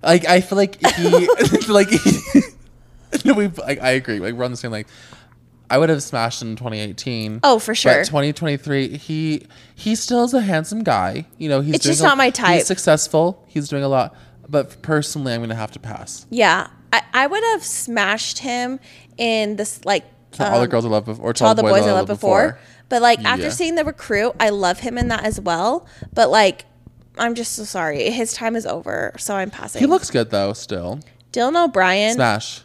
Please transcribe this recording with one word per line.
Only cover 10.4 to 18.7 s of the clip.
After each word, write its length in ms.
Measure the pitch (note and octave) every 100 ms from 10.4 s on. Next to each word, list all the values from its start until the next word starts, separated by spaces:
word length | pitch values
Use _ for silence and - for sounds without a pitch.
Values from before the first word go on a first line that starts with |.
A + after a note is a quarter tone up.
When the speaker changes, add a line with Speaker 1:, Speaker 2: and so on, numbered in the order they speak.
| G3+ E3 D#3+ G#3+ G#3+
Speaker 1:
guy. 400 | A2+ F#2 B2 D#3+ _
You 120 | D#3
know, 100 | C3+
he's 160 | C#3+ D#3+
Speaker 2:
It's 80 |
Speaker 1:
doing 80 | -
Speaker 2:
just 100 | E4
Speaker 1:
a, 40 | E4+
Speaker 2:
not 100 | C#4
my 120 | C4
type. 300 | B3+ G#3+ F3
Speaker 1:
he's 60 | E3+
successful. 760 | F#3 - D#3 - D#3 E3 F#3+ _
He's 180 | D#3 D3
doing 160 | C#3+
a 60 | C#3
lot. 260 | C3+ A#2 - - - -
But 320 | D3 C3+ -
personally, 500 | - D3+ D3 D3+ C3
I'm 60 | A#2
gonna 160 | A#2 A2+
have 160 | G#2+
to 80 | -
pass. 460 | A#2 G#2 G#2+ - -
Speaker 2:
Yeah. 380 | A#3 G#3 E3+ - - _
I, 100 | - -
I 120 | B3 C#4
would 140 | G4 A4+
have 100 | A4
smashed 760 | - - - A#3 G3 G#3+ - -
him 420 | C4+ B3 B3